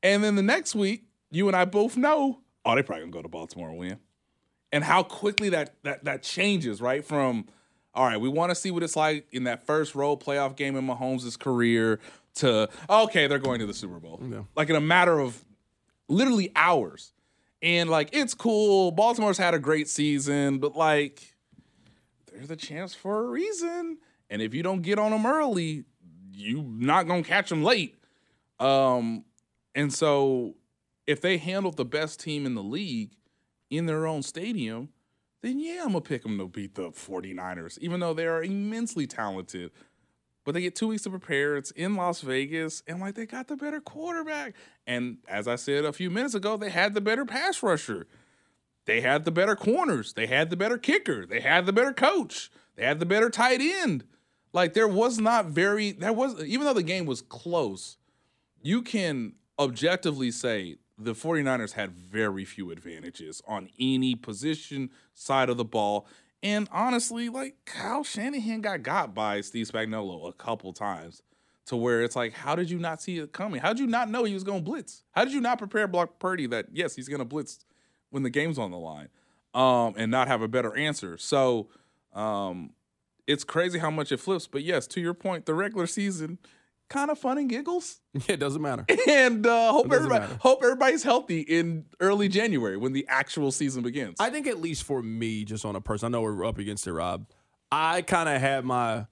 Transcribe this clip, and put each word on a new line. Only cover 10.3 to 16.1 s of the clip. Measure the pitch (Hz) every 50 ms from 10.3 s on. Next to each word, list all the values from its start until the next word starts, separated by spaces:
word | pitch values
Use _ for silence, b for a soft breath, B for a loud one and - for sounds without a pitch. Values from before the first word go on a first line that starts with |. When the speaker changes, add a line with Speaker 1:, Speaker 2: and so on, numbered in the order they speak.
| 139 143 139 135 135
Speaker 1:
game | - 143 139 135
in | 135 131
Mahomes' | 131 123 117 127 131 131 127 123 120 117 -
career | - 139 127 120 120 117 117 113 113 113 110 104 B B B B B B _
to, | - - 135 113 110 110 104 B B B B
okay, | 202 214 226 214 - 175 147
they're | 139 143 139
going | 135 135 127 117
to | 113
the | 101 98
Super | - - 92 87 85
Bowl. | 80 82 80 - 127
Speaker 2:
Yeah. | 127 113 107 104 - _
Speaker 1:
Like, | - 156 147
in | 160
a | 151
matter | 147 156 170 180 180 175 170 151
of | 139 127 117 - - _ _ _ _ _ _ _ _ _ _ _ _
literally | _